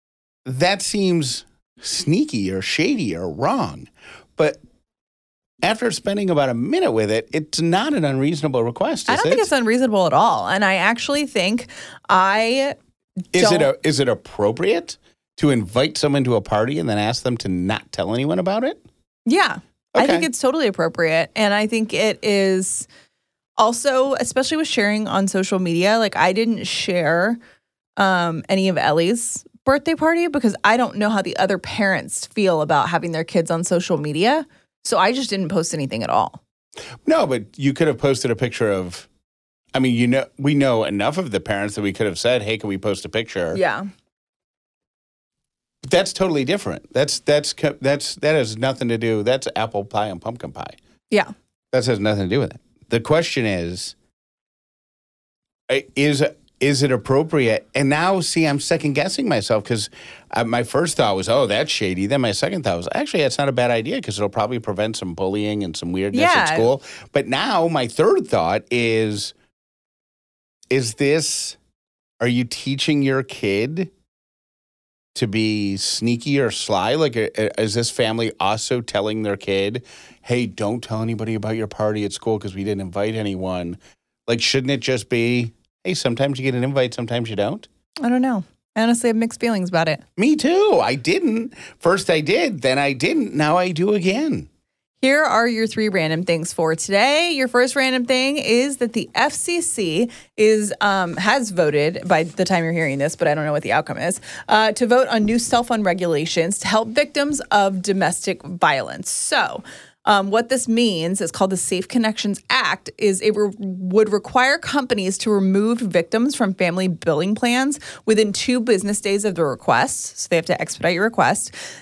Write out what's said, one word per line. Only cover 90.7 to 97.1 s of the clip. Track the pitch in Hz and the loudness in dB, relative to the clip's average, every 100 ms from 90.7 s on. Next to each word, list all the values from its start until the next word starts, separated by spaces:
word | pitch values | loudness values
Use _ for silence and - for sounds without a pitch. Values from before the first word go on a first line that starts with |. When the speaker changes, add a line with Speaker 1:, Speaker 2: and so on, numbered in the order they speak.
| 330 | 4
Speaker 1:
I | 110 135 | 4 0
didn't. | 123 226 330 220 226 - - - | 0 0 2 0 -4 -12 -20 -2
First | 170 190 190 | 2 2 2
I | 160 | 0
did, | 147 233 320 170 | 2 2 0 0
then | 131 131 | 0 2
I | 143 | 0
didn't. | 127 185 320 214 | 0 0 0 -2
Now | 147 151 175 | 0 2 2
I | 185 | 2
do | 160 190 | 0 0
again. | 208 180 220 311 120 71 _ _ _ _ _ | 2 2 0 -2 -4 -6 _ _ _ _ _
Speaker 2:
Here | 262 285 | 0 2
are | 311 220 233 | 2 2 0
your | 220 220 | 0 -2
three | 220 214 | 0 0
random | 190 156 160 | 0 0 0
things | 180 165 170 | 0 -2 -2
for | - 160 160 | -2 0 0
today. | - 196 254 | 0 2 2